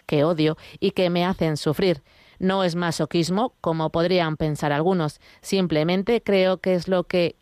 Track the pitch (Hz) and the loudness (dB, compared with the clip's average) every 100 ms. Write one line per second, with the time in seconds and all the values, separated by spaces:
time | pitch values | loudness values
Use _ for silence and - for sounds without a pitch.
0 | - 151 151 165 156 156 - - 190 - | -2 0 2 2 0 0 -10 -4 -2 0
1 | 180 175 175 185 160 151 156 147 190 156 | 0 2 0 0 -2 -2 -2 0 0 0
2 | - _ - - 185 190 185 165 175 151 | -6 _ -20 -4 -2 0 0 0 -2 -2
3 | 156 170 160 190 240 - 175 165 160 170 | -2 0 0 0 -2 -4 -4 -2 -2 0
4 | 175 185 160 156 156 147 151 147 165 185 | 2 2 0 -2 -4 -2 -2 0 0 0
5 | 151 - - - - 196 180 156 160 185 | -2 -6 -18 -20 -4 -2 0 0 2 0
6 | 196 233 - 196 185 185 190 180 165 185 | 0 0 2 2 2 0 0 -2 0 -2
7 | 170 180 175 - | 0 0 0 -4